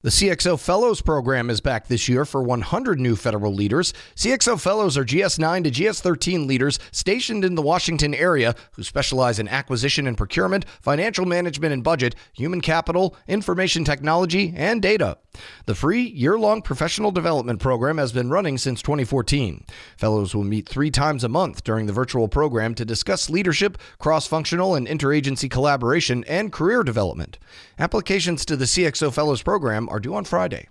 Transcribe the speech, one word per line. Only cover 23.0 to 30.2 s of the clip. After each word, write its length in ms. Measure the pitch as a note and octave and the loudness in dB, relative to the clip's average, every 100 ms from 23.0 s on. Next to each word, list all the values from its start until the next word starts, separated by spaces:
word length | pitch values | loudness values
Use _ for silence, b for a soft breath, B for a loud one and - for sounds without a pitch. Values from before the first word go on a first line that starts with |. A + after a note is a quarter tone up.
| - F#3+ - | -2 -2 0
leadership, 480 | E3 F#3+ D3+ G3+ F#3 B B | 0 0 2 0 -2 B B
cross-functional 760 | D3+ D#3 - D#3 D3 E3+ F#3+ | 0 0 0 -2 -2 0 2
and 140 | E3 A2+ | 0 0
interagency 640 | D#3 C#3 D3+ C#3 C3+ C3+ | 0 2 2 2 -2 -2
collaboration, 720 | B2 C#3+ C#3 A#2+ D#3 - B2 - | 0 2 2 2 2 2 -2 0
and 280 | D#3+ G#3+ | -2 -2
career 280 | - E3 B3 | 0 2 2
development. 560 | D#3+ A2+ F#2+ B1 D#2 - B B B B | 2 0 0 -2 -10 -12 B B B B
Applications 680 | E3+ A3 - G3 E3+ D#3+ - | -2 -2 0 0 0 -2 -2
to 100 | D3 | 0
the 100 | B2+ | 0
C 200 | - E3+ | 2 2
X 160 | - | 2
O 80 | D3+ | 0
Fellows 320 | C3 D3+ C3 | 2 0 0
Program 460 | - G3+ C#3 G#2+ A#2 | 0 0 0 -2 -2
are 80 | A2 | -6
due 160 | A2+ | -4
on 80 | G3+ | -6